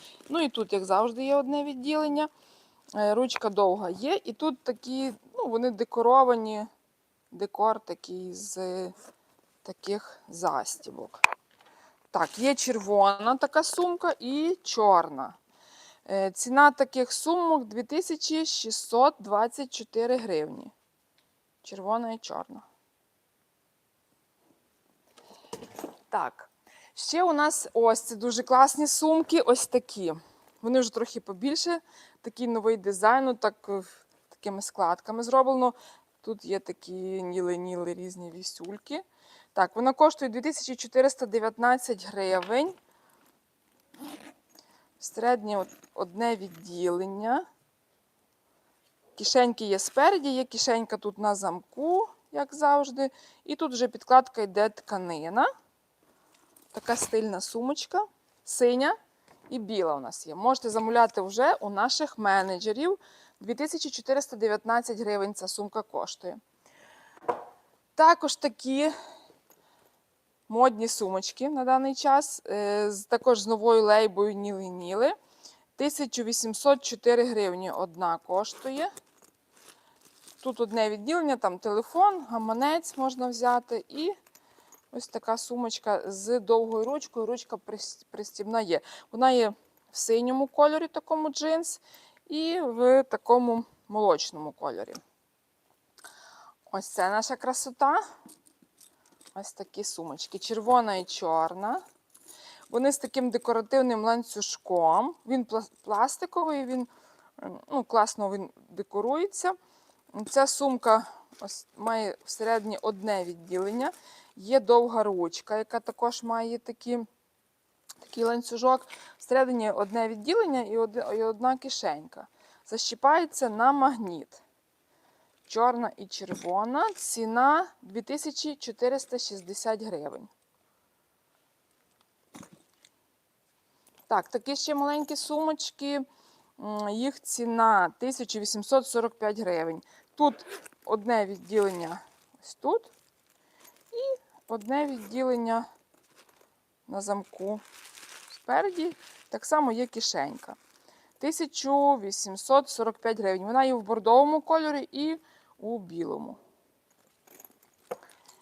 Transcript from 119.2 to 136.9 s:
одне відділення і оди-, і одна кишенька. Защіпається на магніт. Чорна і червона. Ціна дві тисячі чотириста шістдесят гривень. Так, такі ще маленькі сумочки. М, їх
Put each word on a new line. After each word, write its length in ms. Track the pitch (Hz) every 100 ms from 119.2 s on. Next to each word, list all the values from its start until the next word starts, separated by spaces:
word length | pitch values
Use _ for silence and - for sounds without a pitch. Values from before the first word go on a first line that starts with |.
| - 254 262 247 214
одне 380 | - 202 226 226
відділення 520 | 220 220 427 392 254
і 160 | 214 226
оди-, 380 | 226 226 - 214
і 40 |
одна 340 | 226 214 247 262
кишенька. 720 | 269 - 190 147 160 - - _ _ _ -
Защіпається 840 | 226 - 233 269 320 330 - 247
на 240 | 214 247
магніт. 720 | 285 269 240 202 165 - - _ _ _ _ _ _ _ _ _ _ -
Чорна 440 | 220 240 240 226 -
і 100 | 196
червона. 840 | - 190 196 175 185 226 277 427
Ціна 720 | 381 - 233 226 233 269 302 381 _
дві 200 | 190 202
тисячі 520 | 208 294 320 - 302
чотириста 640 | 285 - 220 247 269 - 247
шістдесят 640 | - 196 175 202 226 220
гривень. 460 | 220 170 147 - - _ _ _ _ _ _ _ _ _ _ _ _ _ _ _ _ _ _ _ _ - - _ _ _ _ _ _ _ _ _ _ _ _ _ _ _ -
Так, 200 | 214 -
такі 280 | 240 - 277
ще 180 | -
маленькі 420 | 285 285 294 294 294
сумочки. 840 | - 302 311 311 - - 285 285 262 _ _ _ _ -
М, 280 | 208 208
їх 320 | 208